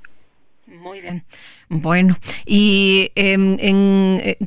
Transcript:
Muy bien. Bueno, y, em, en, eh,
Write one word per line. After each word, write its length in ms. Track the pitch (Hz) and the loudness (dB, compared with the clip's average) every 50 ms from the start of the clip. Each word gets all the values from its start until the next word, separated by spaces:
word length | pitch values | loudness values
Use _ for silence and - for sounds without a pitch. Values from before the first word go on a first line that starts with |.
| - - - - - _ _ _ _ _ _ _ _ | -20 -20 -20 -20 -20 _ _ _ _ _ _ _ _
Muy 360 | - 185 170 175 180 190 196 | -20 -20 -20 -20 -20 -20 -18
bien. 220 | 180 175 180 170 - - - - - - - - _ - | -16 -14 -14 -14 -14 -18 -20 -20 -20 -20 -20 -20 _ -8
Bueno, 480 | 160 156 151 160 170 180 185 185 180 - - - - - - | -6 -4 -2 -2 0 2 2 2 2 0 -4 -10 -12 -10 -2
y, 640 | - 202 202 208 208 196 196 196 190 190 190 190 - - | 0 2 4 4 4 2 2 2 2 2 2 0 -2 -2
em, 440 | 202 196 196 190 196 196 190 190 - | -2 0 0 2 2 2 0 0 0
en, 640 | - 202 196 196 196 196 196 196 190 190 190 185 - | 0 0 2 2 2 2 2 2 2 2 0 0 -2
eh, 140 | 196 185 - 208 | -4 -6 -6 -4